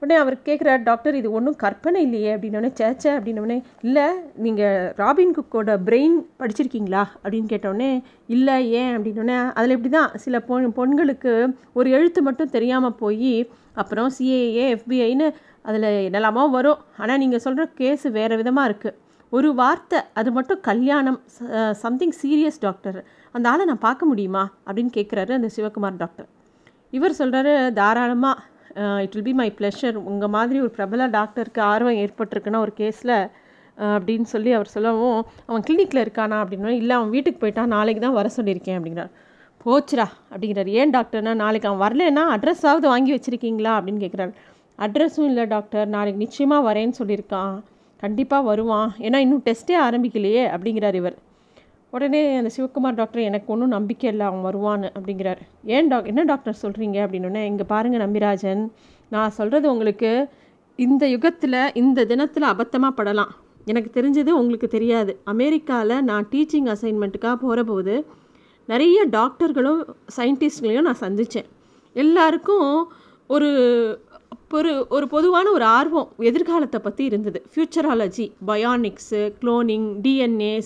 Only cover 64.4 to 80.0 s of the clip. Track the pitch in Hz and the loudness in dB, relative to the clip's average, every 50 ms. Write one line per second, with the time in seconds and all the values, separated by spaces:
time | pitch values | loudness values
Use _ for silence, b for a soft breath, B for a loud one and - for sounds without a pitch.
64.4 | 240 240 233 220 - 226 - 220 226 233 233 226 214 196 190 - _ 202 208 226 | 2 2 0 -2 -2 -2 -2 0 0 2 2 2 0 -2 -4 -8 _ -4 -2 0
65.4 | 254 302 311 302 311 - 254 240 214 214 240 269 269 240 208 208 208 - - 277 | 2 2 0 0 0 -2 -2 0 0 0 0 0 0 0 0 -2 -2 -2 0 -2
66.4 | 311 302 - 302 277 240 208 208 233 226 214 208 202 196 196 202 - 233 247 240 | 0 0 0 0 0 0 -2 -2 -4 -2 -2 -2 -2 -4 -4 -4 -4 -4 -2 -2
67.4 | 254 254 226 240 240 220 214 190 180 190 214 277 302 b b b b b b b | -2 -2 0 0 0 -2 -2 -2 -2 -2 -2 -2 -4 b b b b b b b
68.4 | b b b b b - 226 247 302 349 349 415 415 277 226 214 226 254 262 - | b b b b b -4 0 2 4 6 6 6 4 2 2 2 0 0 0 0
69.4 | 339 320 277 285 254 269 311 330 - - - - _ - - - 240 247 277 262 | -2 0 2 0 0 2 0 -2 -4 -6 -12 -20 _ -14 -6 -2 0 0 0 0
70.4 | 311 294 - - 233 220 214 262 320 330 240 - 233 185 196 202 233 233 - 220 | -2 -4 -4 -2 -2 0 2 2 2 0 0 -2 -4 -4 -2 -2 -2 -4 -4 -8
71.4 | - - _ b b b b b b b - 240 285 311 330 370 320 320 311 330 | -10 -10 _ b b b b b b b -2 0 2 4 4 6 4 4 2 0
72.4 | - 381 403 403 320 277 285 320 339 330 B B B B B B B - 262 294 | 0 2 2 2 2 2 2 0 -2 -4 B B B B B B B -2 0 2
73.4 | 294 294 285 269 247 240 240 233 233 214 - - - _ - - _ _ 233 - | 2 2 4 4 4 4 4 2 2 0 -4 -8 -14 _ -20 -20 _ _ -20 -20
74.4 | _ _ 320 302 311 330 294 269 247 - 240 285 294 262 294 302 320 359 370 339 | _ _ -2 0 0 0 0 -2 -2 0 0 -2 0 0 0 2 4 4 4 4
75.4 | 392 415 403 302 233 220 226 247 285 320 320 311 247 - - - 226 233 240 330 | 4 4 2 4 4 4 4 4 4 2 0 -2 -2 -4 -6 0 0 2 2 2
76.4 | 349 339 339 339 294 - - 208 - 202 202 - 269 269 214 208 214 208 170 - | 0 0 0 0 0 0 -4 -4 -6 -6 -4 -2 -2 -2 -2 -2 -2 -4 -6 -8
77.4 | - - - 302 320 311 - 339 294 302 254 226 214 185 185 - 220 202 - _ | -12 -6 -4 -4 -4 -2 -2 -2 0 0 0 0 0 -2 -4 -6 -8 -8 -8 _
78.4 | 185 196 214 214 220 240 247 240 233 202 196 - - - 226 208 208 208 208 - | -4 -2 -2 0 0 0 0 0 -2 -4 -6 -10 -10 -6 -4 -2 -2 -4 -4 -4
79.4 | - 240 233 240 240 226 214 214 220 214 202 208 | -2 0 0 2 2 0 0 -2 -2 -4 -4 -2